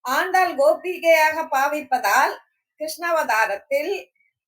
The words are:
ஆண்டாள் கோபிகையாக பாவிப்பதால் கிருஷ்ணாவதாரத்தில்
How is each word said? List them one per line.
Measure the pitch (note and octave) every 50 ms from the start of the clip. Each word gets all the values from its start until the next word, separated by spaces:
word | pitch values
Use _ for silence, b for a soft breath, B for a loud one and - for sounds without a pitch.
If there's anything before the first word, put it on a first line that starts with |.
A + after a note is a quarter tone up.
ஆண்டாள் | _ B3 C4 D4 E4+ F#4+ F4+ F#4 F#4 F4 D#4
கோபிகையாக | C4 C4+ D4+ D#4 D#4+ - F4+ F4+ - - E4 E4 D#4+ D#4 D#4 D#4 D#4 D#4+ D#4+
பாவிப்பதால் | D4 C4+ C4+ C#4+ D4 D4+ C#4 - - B3+ - G3+ G#3 B3 C#4 - - - _ _ _ _ _ _ _ _
கிருஷ்ணாவதாரத்தில் | D4+ D#4 D#4 - E4+ E4+ E4+ D#4+ D#4 B3+ A3+ A3 A3 G#3+ G3 G3+ - _ C4+ C#4+ D4+ E4+ G4 F#4 - _ _ _ _ _ _ _ _